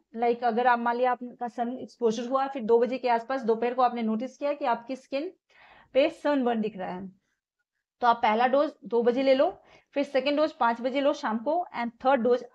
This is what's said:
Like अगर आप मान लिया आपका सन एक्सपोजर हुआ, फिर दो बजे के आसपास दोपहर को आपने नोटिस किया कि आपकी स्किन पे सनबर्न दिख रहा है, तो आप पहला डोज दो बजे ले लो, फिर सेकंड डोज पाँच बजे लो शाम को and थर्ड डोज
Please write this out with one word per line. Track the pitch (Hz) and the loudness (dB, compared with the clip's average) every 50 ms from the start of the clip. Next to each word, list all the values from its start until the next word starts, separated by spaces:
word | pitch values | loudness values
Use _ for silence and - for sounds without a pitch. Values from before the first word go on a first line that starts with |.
| _ _ - 226 | _ _ -6 -2
Like | 240 240 233 240 247 | 0 0 0 0 0
अगर | 240 220 233 247 254 | 0 0 2 4 4
आप | 240 233 | 2 2
मान | 233 240 240 | 0 -2 0
लिया | 240 254 247 | 0 0 0
आपका | 247 240 247 247 - - 214 214 | 0 -2 -6 -12 -10 -8 -10 -8
सन | - 262 233 240 254 247 | -6 -6 -6 -6 -6 -8
एक्सपोजर | - 208 - _ 240 226 214 247 240 240 | -12 -16 -6 _ 0 0 0 0 -2 -2
हुआ, | 269 262 269 269 | -2 -2 -2 -2
फिर | 269 277 220 | -4 -4 2
दो | 208 233 233 | 2 4 4
बजे | 240 233 262 247 | 4 2 -2 -2
के | - 240 | 0 0
आसपास | 233 233 226 - 262 269 | 0 0 0 -4 -6 -2
दोपहर | 240 214 226 220 240 247 240 | 0 0 0 0 0 -2 0
को | 254 | 2
आपने | 254 240 220 240 | 0 0 0 -2
नोटिस | 226 214 220 220 262 254 - _ | -2 -2 -2 -2 -4 -8 -8 _
किया | 285 285 294 | -4 -4 -4
कि | 294 294 | -2 -2
आपकी | 247 233 - - - 262 | -2 -2 -2 -4 -8 -12
स्किन | 254 - _ 269 277 311 381 - _ _ _ _ _ - - - - _ _ - | -12 -10 _ -6 -6 -6 -8 -10 _ _ _ _ _ -20 -20 -20 -20 _ _ 2
पे | 262 285 330 | 2 2 2
सनबर्न | 330 - - 294 294 277 247 240 233 220 | 0 -2 -2 0 0 0 0 0 0 0
दिख | 208 214 - 185 | -2 -4 -6 -8
रहा | 185 180 180 | -8 -8 -8
है, | 185 196 185 190 _ _ _ _ _ _ _ _ _ _ _ _ _ _ _ _ _ | -10 -12 -14 -18 _ _ _ _ _ _ _ _ _ _ _ _ _ _ _ _ _
तो | 247 240 | 2 2
आप | 233 233 - | 4 4 2
पहला | 220 214 220 247 262 | 2 2 2 2 4
डोज | 254 277 302 294 - _ - | 4 2 2 0 -4 _ -8
दो | 190 233 233 226 | -2 -2 2 2
बजे | 240 226 262 269 | 2 2 2 4
ले | 269 262 | 4 4
लो, | 262 294 359 - - - _ - - _ _ _ | 4 4 2 0 -4 -14 _ -20 -20 _ _ _
फिर | 277 277 | -4 -4
सेकंड | 285 - 254 254 285 285 294 | -2 -2 -2 0 0 0 0
डोज | 302 302 | 0 0
पाँच | - - 247 233 233 233 | 0 0 0 0 0 0
बजे | 233 262 240 285 | -4 -4 -2 0
लो | 269 285 302 | 0 0 0
शाम | 294 - 226 214 233 | 0 -2 -4 -4 -2
को | 226 285 311 349 - - - 233 | -2 -2 -2 -2 -2 -4 -6 -6
and | 233 233 - _ - | -6 -6 -8 _ 2
थर्ड | 262 277 247 | 2 2 4
डोज | 220 247 240 247 - - | 4 2 2 0 0 -4